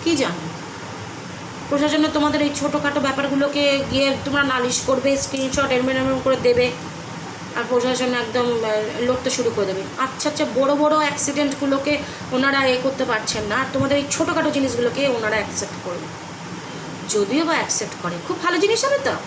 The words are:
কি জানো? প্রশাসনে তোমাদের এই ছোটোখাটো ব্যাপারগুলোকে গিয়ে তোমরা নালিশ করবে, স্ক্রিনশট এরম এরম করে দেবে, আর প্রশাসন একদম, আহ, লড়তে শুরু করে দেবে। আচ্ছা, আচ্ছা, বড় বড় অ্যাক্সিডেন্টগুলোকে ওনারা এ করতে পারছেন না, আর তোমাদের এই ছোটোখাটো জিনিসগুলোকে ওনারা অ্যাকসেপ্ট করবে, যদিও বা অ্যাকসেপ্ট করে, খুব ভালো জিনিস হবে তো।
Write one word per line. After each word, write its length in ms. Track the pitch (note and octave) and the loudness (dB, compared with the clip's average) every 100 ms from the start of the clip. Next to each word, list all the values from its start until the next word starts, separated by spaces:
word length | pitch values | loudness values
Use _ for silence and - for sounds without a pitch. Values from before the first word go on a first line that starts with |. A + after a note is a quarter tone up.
কি 120 | D#4+ D4+ | 2 2
জানো? 180 | G3+ F3 D#3+ - - - - - - - - - - - - | 0 -2 -8 -10 -12 -12 -12 -12 -12 -12 -12 -12 -12 -12 -4
প্রশাসনে 400 | C#4 D4+ D4+ D#4 | 0 2 4 2
তোমাদের 300 | D#4 D4 D4 | 2 2 2
এই 80 | C#4+ | 0
ছোটোখাটো 460 | - C#4+ D4 C#4+ D4 | 0 -2 0 0 0
ব্যাপারগুলোকে 840 | C4+ C4+ C#4 C#4 C#4+ C#4+ C#4+ C#4 A#3 | 0 0 0 0 0 2 2 2 0
গিয়ে 260 | B3+ C#4 B3+ | 0 2 0
তোমরা 180 | C#4 C#4+ | -2 0
নালিশ 380 | C#4 C4 B3 - - | 2 2 0 0 0
করবে, 300 | B3+ C#4 C#4 | 2 2 0
স্ক্রিনশট 540 | - C4+ C4 C#4+ C4+ | 0 -2 -2 0 2
এরম 180 | B3+ C4 | 2 2
এরম 320 | C4 C4 C4 | 0 0 0
করে 120 | C4 B3+ | 0 2
দেবে, 280 | A#3+ A#3+ B3 A#3+ - - - - - - - A3+ | 4 4 2 -2 -10 -10 -10 -10 -12 -12 -8 -6
আর 80 | A#3 | 0
প্রশাসন 460 | B3 B3 B3+ B3+ | 2 2 0 0
একদম, 320 | B3 A3+ A#3+ A#3+ | 0 0 0 2
আহ, 560 | A#3 A3 G#3+ G#3+ G#3+ | 0 0 0 0 0
লড়তে 280 | A#3+ B3+ C4 | 0 0 0
শুরু 200 | B3+ A#3+ G#3+ | 0 0 0
করে 100 | F#3+ | 0
দেবে। 160 | F#3+ D#3 - | -2 -6 -4
আচ্ছা, 300 | C4+ - D4 | -4 0 0
আচ্ছা, 180 | D4 C#4 | 2 0
বড় 200 | A3+ C#4 | 4 4
বড় 220 | C#4+ D4+ D#4 | 6 6 6
অ্যাক্সিডেন্টগুলোকে 1000 | D4 C#4+ - C#4 C#4+ - C#4 C4+ C#4 D4 - - - | 4 2 0 2 0 2 2 2 2 0 -2 -10 -4
ওনারা 340 | B3+ C4+ C#4 C4 | 2 2 4 4
এ 120 | B3+ | 2
করতে 220 | C4+ C4+ | 0 0
পারছেন 400 | B3+ A3 G#3+ A3 | 0 0 -2 -4
না, 120 | G#3 A3+ | -2 -2
আর 80 | C4 | 0
তোমাদের 240 | C4+ C4+ C#4+ | 0 2 2
এই 80 | C#4+ | 0
ছোটোখাটো 400 | - E4 E4 D#4 | 0 0 2 2
জিনিসগুলোকে 580 | C#4 C4+ A#3 A#3+ C4+ C#4 | 2 0 2 0 2 0
ওনারা 280 | A#3 G#3+ G#3+ | 2 0 -2
অ্যাকসেপ্ট 380 | F#3+ F3 G3 F3+ | -2 -6 -6 -8
করবে, 220 | F#3 E3+ D#3 - - - - - - - - - G3 | -8 -8 -8 -10 -12 -12 -12 -12 -10 -12 -10 -10 -2
যদিও 340 | G#3+ G3 C#4 | 0 2 2
বা 80 | E4 | 2
অ্যাকসেপ্ট 500 | D4 - - G3+ - | 0 0 -2 -4 -6
করে, 120 | E3+ F3 D#3 | -6 -6 -6
খুব 140 | E4+ | -2
ভালো 160 | F4+ E4+ | 0 2
জিনিস 260 | G4+ A4+ | 2 2
হবে 140 | C5+ C#4 | 2 2
তো। 80 | C4 E3 | 0 -4